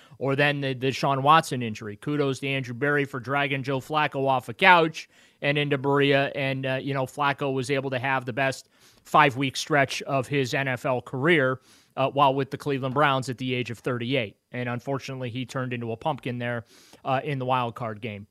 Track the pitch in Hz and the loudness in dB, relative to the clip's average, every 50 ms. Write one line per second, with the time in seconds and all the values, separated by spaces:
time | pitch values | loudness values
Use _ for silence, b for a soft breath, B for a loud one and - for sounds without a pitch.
0 | b b b - 120 139 135 135 147 147 147 143 139 135 135 123 127 135 127 - | b b b -6 -2 0 2 2 2 2 2 0 -2 -4 -4 -2 -2 -2 -2 0
1 | - 143 139 131 135 143 156 160 160 - 143 127 123 113 104 - 113 107 104 101 | 0 0 0 2 6 6 6 6 6 2 -2 -4 -4 -4 -6 -8 -10 -12 -12 -10
2 | - 151 147 147 143 139 131 123 143 135 135 135 131 120 120 117 143 143 147 147 | -6 -4 -2 0 0 0 -2 -2 -4 -4 -4 -4 -4 -6 -6 -2 0 0 2 0
3 | 139 135 - 131 110 127 139 143 143 139 139 135 123 135 139 131 123 - 156 151 | 0 -2 -4 -8 -6 -2 0 0 0 0 -2 -4 -4 -2 -4 -4 -4 -2 0 0
4 | 151 143 - 139 135 135 131 127 - - 117 - 185 190 180 170 160 160 156 - | 0 0 0 0 0 2 2 0 0 -4 -2 4 6 8 8 8 6 4 0 -6
5 | - b b b b b b b - 143 143 147 147 143 143 135 131 139 139 143 | -14 b b b b b b b 0 2 2 2 2 2 0 0 2 2 4 4
6 | 139 143 139 139 139 - - 135 139 135 135 135 135 131 131 131 - 139 135 139 | 6 6 4 4 2 2 0 -2 -2 -2 -2 -2 -4 -4 -4 -4 -4 -4 -2 -2
7 | 131 131 - - 143 143 139 - 147 139 135 135 127 120 143 135 135 139 127 123 | -4 -4 -2 0 0 0 0 0 -2 -2 -2 -2 -2 -2 -2 -2 -2 -2 -4 -4
8 | 123 135 135 131 127 127 113 139 135 - - - - b b b b b b b | -2 -2 -2 -2 -2 -4 -2 -2 0 0 -2 -4 -10 b b b b b b b
9 | _ - - 156 151 143 113 131 143 131 - - - - 156 143 135 127 - - | _ 2 6 6 6 6 4 0 -2 -4 -4 -4 -4 0 2 2 2 2 -2 -6
10 | - - 143 135 123 - 143 143 135 117 151 139 135 135 127 117 - 147 127 120 | -4 -2 -2 -2 -2 -2 -2 -2 -2 0 -2 -2 -2 -2 -4 -4 -2 -2 -2 -4
11 | - - - 131 135 165 180 151 131 131 131 b b b b b b b - 139 | -4 -6 -4 0 2 4 4 4 4 2 0 b b b b b b b -4 -2
12 | 135 135 - 135 143 135 135 139 135 - - - - 147 139 131 131 131 123 143 | -2 0 2 4 4 4 4 2 -2 -4 -6 -8 -4 -4 -4 -2 -4 -2 0 2
13 | 151 143 135 135 123 131 123 - 127 127 127 123 123 113 117 - - 143 123 120 | 4 4 2 2 -2 -4 -6 -6 -4 -4 -2 -2 -4 -6 -8 -8 -6 -4 -4 -4
14 | 117 117 139 131 113 95 - _ _ _ - 123 123 123 120 120 - 143 139 131 | -2 -2 -2 -2 -2 -4 -8 _ _ _ -10 -8 -6 -6 -6 -6 -6 -6 -6 -6
15 | - - 135 131 131 120 107 131 127 - - 135 127 127 123 117 120 113 113 - | -6 -8 -10 -8 -8 -8 -8 -8 -8 -8 -6 -6 -6 -6 -6 -6 -6 -6 -6 -4
16 | - 160 143 - - 131 123 120 120 120 120 117 113 b b b b b b b | -4 -4 -4 -4 -6 -8 -6 -6 -6 -6 -6 -6 -8 b b b b b b b
17 | - 139 135 135 131 151 143 131 127 127 131 127 123 117 113 - 127 110 110 101 | -4 -2 -2 -2 -2 -4 -6 -4 -2 0 0 0 0 -2 -4 -6 -8 -8 -8 -8
18 | 123 113 104 101 104 - | -10 -10 -10 -12 -10 -6